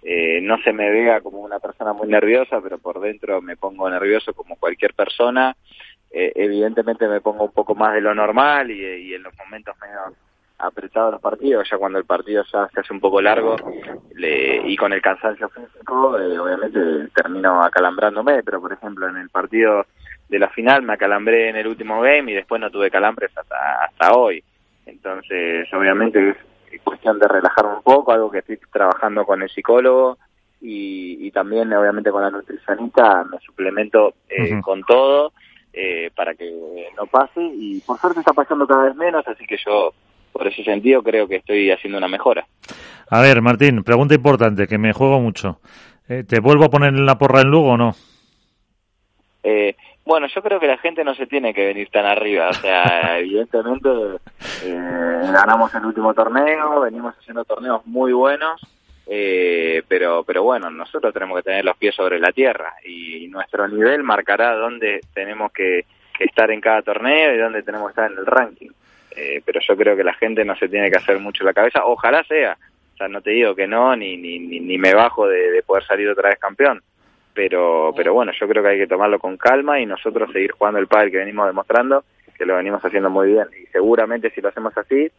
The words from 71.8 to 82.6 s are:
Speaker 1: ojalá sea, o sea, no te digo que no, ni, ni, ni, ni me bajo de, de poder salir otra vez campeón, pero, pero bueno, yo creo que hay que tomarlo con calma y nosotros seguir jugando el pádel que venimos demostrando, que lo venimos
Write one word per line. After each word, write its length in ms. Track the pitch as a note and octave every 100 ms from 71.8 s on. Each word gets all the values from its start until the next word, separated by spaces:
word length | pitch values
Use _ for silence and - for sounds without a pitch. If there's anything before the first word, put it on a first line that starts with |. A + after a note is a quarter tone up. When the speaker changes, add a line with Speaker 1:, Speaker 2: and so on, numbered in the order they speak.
| G#2
Speaker 1:
ojalá 380 | A#2 A#2 D3 D#3+
sea, 320 | D#3 B2 E2 _ _ _
o 40 | _
sea, 100 | G2
no 140 | G2
te 100 | G#2+
digo 240 | A2+ A2+ F#2+
que 120 | F#2+
no, 280 | A2 B2+ B2
ni, 220 | G2+ F2+
ni, 200 | F2 F2
ni, 200 | F2 E2+
ni 180 | F2 F#2
me 160 | F#2+
bajo 340 | G2 A#2 - G2+
de, 240 | F#2 F2+
de 120 | F2+
poder 200 | - G2 -
salir 220 | G2 G#2
otra 220 | G2 G2
vez 80 | G2+
campeón, 420 | G2 G2 C#3 A2+ _ _ _ _ _
pero, 580 | - F#2+ F2+ F2 E2 D#2 D#2
pero 160 | E2+
bueno, 180 | G#2+ A2+ -
yo 80 | G2+
creo 140 | G#2+
que 80 | G2+
hay 80 | G2+
que 100 | F#2+
tomarlo 300 | F#2 G#2 G#2
con 180 | F#2+ F#2
calma 440 | - C3 C#3+ C#3+
y 60 | A2+
nosotros 440 | F#2+ A2+ A2 G#2+
seguir 200 | G2+ G2
jugando 280 | - G#2 G#2
el 80 | F#2+
pádel 220 | G#2+ G#2
que 60 | F#2+
venimos 300 | G2 G#2 G2+
demostrando, 560 | F#2+ F#2+ A2+ B2 C3+ - _ _ _
que 80 | F2
lo 100 |
venimos 300 | F#2